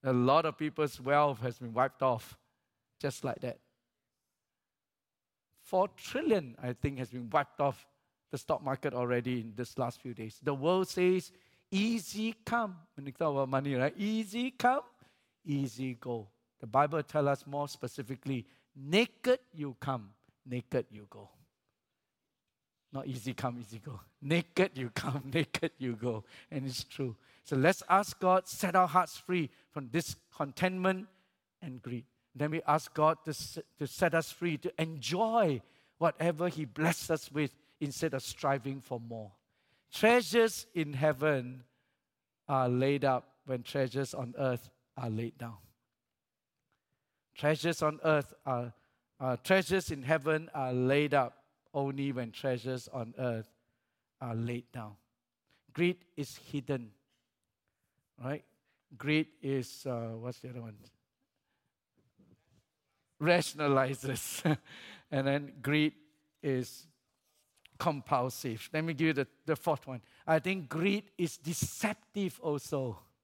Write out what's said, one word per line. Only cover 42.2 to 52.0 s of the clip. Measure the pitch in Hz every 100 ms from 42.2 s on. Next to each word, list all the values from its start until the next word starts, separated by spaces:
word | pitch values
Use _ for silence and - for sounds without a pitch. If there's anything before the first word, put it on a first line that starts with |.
| _ _ -
are | 135 127
laid | 123 135 143 139
up | 127 - _ -
when | 127
treasures | 120 143 131 131 135
on | - 123 -
earth | 135 120 - _ _ -
are | 123
laid | 110 117 -
down. | 117 107 - _ _ _ _ _ _ _ _ _ _ _ _ _ _ _ _ -
Treasures | 147 156 165 165
on | 156 151
earth | 160 151 135 - -
are, | 123 120 - _ _ _ _
uh, | 131 123
treasures | - 190 - 190 175
in | 147
heaven | 127 160 139 156 165
are | 147 131
laid | 127 127 139 147
up | 143 120 - _ _ _
only | 147 139 139